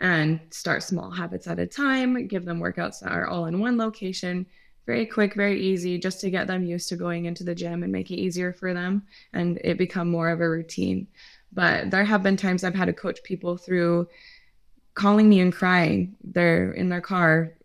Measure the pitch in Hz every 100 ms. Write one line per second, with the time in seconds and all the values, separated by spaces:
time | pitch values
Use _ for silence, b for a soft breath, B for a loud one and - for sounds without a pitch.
0 | 185 160 151 160 - - 175 - - 175
1 | 185 180 175 180 175 170 175 - 277 262
2 | 254 247 190 190 175 170 175 180 180 -
3 | 185 175 - 175 165 180 233 240 220 214
4 | 190 185 180 180 185 b b _ - 233
5 | 226 - 202 202 202 196 190 185 180 180
6 | 185 185 196 180 190 185 180 175 - 175
7 | 175 170 170 170 175 175 170 175 180 190
8 | 185 180 185 180 180 180 185 180 180 202
9 | - B B - 175 165 - 165 180 185
10 | 170 165 165 165 170 165 165 - 185 190
11 | 196 B B B _ 185 170 - 190 190
12 | 208 208 196 190 190 180 185 185 175 170
13 | 190 - - 185 175 175 - 180 170 170
14 | 170 B B B B _ _ - _ -
15 | 202 208 214 190 180 - 185 180 156 196
16 | 185 208 - 180 170 170 185 - 185 175
17 | - 185 165 160 165 -